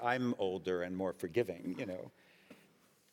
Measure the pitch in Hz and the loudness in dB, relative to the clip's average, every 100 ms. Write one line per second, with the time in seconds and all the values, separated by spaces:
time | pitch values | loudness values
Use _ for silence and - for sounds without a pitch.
0 | 120 127 123 123 98 92 85 90 87 92 | 2 2 2 2 2 0 0 0 0 0
1 | 95 85 92 98 117 85 90 90 117 90 | 0 0 0 2 2 0 -4 -4 -4 -6
2 | - - - - - - - _ _ _ | -8 -14 -20 -20 -20 -20 -20 _ _ _
3 | _ | _